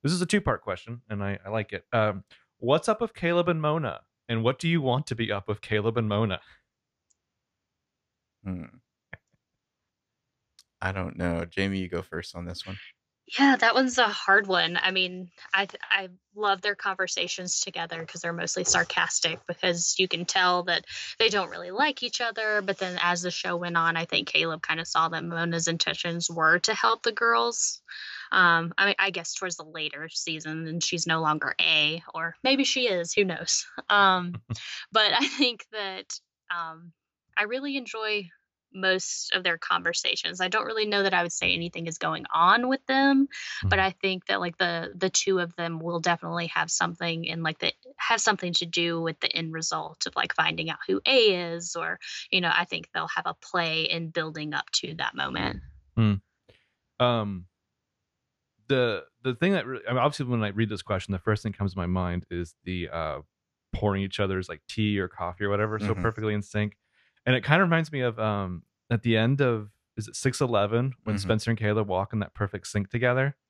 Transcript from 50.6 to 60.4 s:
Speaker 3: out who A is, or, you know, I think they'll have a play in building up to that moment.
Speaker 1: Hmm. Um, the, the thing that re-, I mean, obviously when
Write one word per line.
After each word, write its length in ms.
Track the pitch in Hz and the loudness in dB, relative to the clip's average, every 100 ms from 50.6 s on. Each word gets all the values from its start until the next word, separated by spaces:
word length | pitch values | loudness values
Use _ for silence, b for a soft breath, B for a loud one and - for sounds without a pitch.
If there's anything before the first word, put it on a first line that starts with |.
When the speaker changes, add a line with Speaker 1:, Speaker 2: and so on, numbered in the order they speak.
| 160 | -6
Speaker 3:
out 100 | 147 - | -6 -2
who 140 | 196 | -2
A 460 | - 262 214 180 170 | 4 6 6 4 -2
is, 200 | 170 175 | -6 -6
or, 240 | 170 165 180 B B B | -6 -6 -8 B B B
you 80 | 190 | 0
know, 120 | 170 | 2
I 100 | 165 | 0
think 260 | 180 170 170 | 0 -6 -6
they'll 140 | 170 165 | -6 -4
have 160 | 180 170 | -4 -4
a 60 | |
play 500 | 160 - 180 165 160 | -8 -4 -2 0 -2
in 260 | 160 165 165 | -2 -4 -4
building 440 | 160 160 156 151 | -4 -6 -6 -6
up 180 | 147 - | -6 -4
to 200 | - - | -4 -4
that 200 | - 64 | -6 -6
moment. 480 | - 67 71 87 - - - _ | -4 -4 -2 -4 -4 -12 -20 _
Speaker 1:
Hmm. 200 | - 107 101 _ _ _ b b b _ - | 2 2 2 _ _ _ b b b _ 0
Um, 480 | 123 120 104 92 90 _ _ _ _ _ _ _ _ _ _ _ 107 | 2 2 -2 -6 -12 _ _ _ _ _ _ _ _ _ _ _ 0
the, 380 | 135 120 98 69 _ | 2 2 -2 -8 _
the 120 | 131 | -6
thing 180 | 120 180 | 0 2
that 120 | 190 120 | 2 -2
re-, 140 | 127 110 | -6 -2
I 40 | |
mean, 80 | 123 | 2
obviously 260 | 135 147 | 2 0
when 180 | 127 120 | -2 0